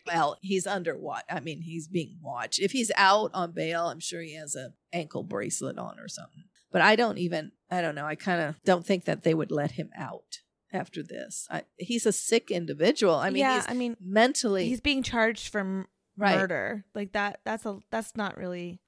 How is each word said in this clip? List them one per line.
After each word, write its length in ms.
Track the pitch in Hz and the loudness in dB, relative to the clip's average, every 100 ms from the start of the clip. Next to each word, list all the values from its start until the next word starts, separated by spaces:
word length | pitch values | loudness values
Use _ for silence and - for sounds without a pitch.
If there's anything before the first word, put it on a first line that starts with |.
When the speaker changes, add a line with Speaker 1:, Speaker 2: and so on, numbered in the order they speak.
| - | 0
Speaker 1:
Well, 300 | 170 147 - | 2 2 0
he's 260 | 190 190 185 | -2 -2 0
under 300 | 196 170 135 | -2 -2 -4
wa-, 220 | 151 - - | -6 -8 -6
I 120 | 170 | -6
mean, 220 | 151 147 | -6 -8
he's 240 | 165 165 156 | -8 -8 -6
being 280 | 180 151 - | -4 -4 -8
watched. 380 | 135 123 113 - | -10 -8 -4 -2
If 120 | 190 | 0
he's 180 | 262 220 - | 0 0 6
out 340 | 190 208 214 | 6 6 4
on 180 | 185 170 | -2 -4
bail, 360 | 170 160 170 170 | -2 -2 -2 -2
I'm 120 | 165 | -4
sure 200 | - 170 | -8 -8
he 120 | 165 | -10
has 220 | 156 147 139 | -12 -8 -8
a 160 | 127 - _ | -10 -16 _
ankle 300 | 175 151 - | -6 -4 -6
bracelet 560 | - 101 107 - 135 - | -6 -4 -4 -4 -4 -6
on 200 | - - | -10 -12
or 100 | - | -14
something. 360 | - - - - _ _ | -14 -16 -20 -20 _ _
But 100 | 185 | 6
I 140 | 185 220 | 8 8
don't 220 | 233 190 | 4 0
even, 340 | 175 165 156 - _ | -2 -2 -6 -12 _
I 100 | 180 | -2
don't 120 | 165 | -2
know. 120 | 147 151 | -4 -6
I 80 | |
kinda 420 | 151 196 175 151 156 | -4 0 0 0 0
don't 220 | - 180 175 | 4 4 4
think 180 | 185 | 0
that 180 | 170 - | 0 0
they 120 | 165 | 2
would 160 | 160 - | 2 2
let 200 | 151 147 | 0 -2
him 180 | - 156 - | -4 -10 -10
out 420 | 131 - - - _ _ _ | -10 -12 -14 -18 _ _ _
after 300 | 185 - 165 | -6 -6 -10
this. 440 | 151 - - - - | -10 -10 -10 -10 -8
I, 120 | 160 - - | -8 -10 -10
he's 280 | 190 233 | -4 0
a 80 | 220 | 2
sick 380 | 190 - 226 - | 0 2 2 2
individual. 640 | 180 165 147 180 311 196 | -2 -4 2 2 4 4
I 160 | 147 175 | 4 2
mean, 100 | 131 | 2
Speaker 2:
Yeah, 140 | 269 254 | 2 2
Speaker 1:
he's 140 | - | 0
Speaker 2:
I 40 | |
mean, 220 | 247 240 233 | -2 -4 -6
Speaker 1:
mentally 640 | 185 208 247 - 233 190 226 | 0 6 6 4 0 2 0
Speaker 2:
he's 120 | 247 | 0
being 200 | 294 269 | 2 2
charged 460 | 233 233 220 226 - | 0 2 2 0 -4
for 120 | 208 | -4
m-, 260 | 190 190 - _ _ - | -2 -4 -6 _ _ 0
Speaker 1:
Right. 200 | 202 185 | 4 4
Speaker 2:
murder. 480 | 185 151 98 208 - 214 | 2 0 -2 -6 -8 -8
Like, 160 | 196 | -4
that, 260 | 214 202 - | -2 -2 -4
that's 200 | 220 220 | -6 -6
a, 140 | 220 196 - | -6 -8 -6
that's 240 | 226 214 226 | -6 -4 -4
not 200 | 202 - | -4 -4
really, 440 | 180 180 175 180 | -8 -6 -8 -12